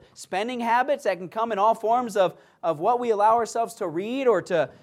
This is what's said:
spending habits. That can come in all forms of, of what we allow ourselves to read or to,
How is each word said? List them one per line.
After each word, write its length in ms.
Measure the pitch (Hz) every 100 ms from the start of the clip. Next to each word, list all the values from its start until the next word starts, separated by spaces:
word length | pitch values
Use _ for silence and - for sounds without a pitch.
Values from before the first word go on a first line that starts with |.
| -
spending 480 | - - 185 226 254
habits. 420 | 233 233 262 285
That 140 | 214 180
can 100 | 180
come 240 | 220 233
in 80 | 202
all 160 | 208 220
forms 400 | 214 240 240 202
of, 220 | 180 - _ _
of 160 | 170 151
what 220 | 185 247
we 80 | 247
allow 260 | 208 208 233
ourselves 380 | 220 233 226 -
to 140 | 185
read 360 | 156 208 262 262
or 160 | 196
to, 260 | 165 175 135 -